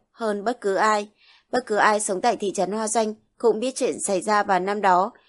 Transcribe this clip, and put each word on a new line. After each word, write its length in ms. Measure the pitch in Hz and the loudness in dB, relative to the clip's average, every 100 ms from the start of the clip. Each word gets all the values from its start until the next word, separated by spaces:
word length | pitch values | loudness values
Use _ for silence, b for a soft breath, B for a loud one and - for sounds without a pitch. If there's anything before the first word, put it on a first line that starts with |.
| _ | _
hơn 320 | - 226 202 | -8 -4 -4
bất 180 | 202 247 | -4 -4
cứ 140 | 202 185 | -2 2
ai. 340 | 214 214 208 b b b b | 2 2 -2 b b b b
Bất 140 | 254 247 | -6 -2
cứ 100 | 208 | 2
ai 240 | 202 208 | 4 2
sống 220 | 214 185 | -2 -2
tại 140 | 240 202 | 0 0
thị 160 | 202 | -4
trấn 200 | 190 180 | -2 -2
Hoa 160 | 214 220 | -2 -2
Doanh 260 | 233 220 214 _ - | -2 -2 -6 _ -2
cũng 220 | 233 214 | 0 2
biết 160 | 254 254 | -2 -2
chuyện 240 | 233 139 | -4 -4
xảy 220 | - 190 | -2 -2
ra 220 | 214 208 | 0 0
vào 160 | 202 185 | 2 0
năm 220 | 190 208 | 0 0
đó, 300 | 196 180 208 - | 2 4 2 -4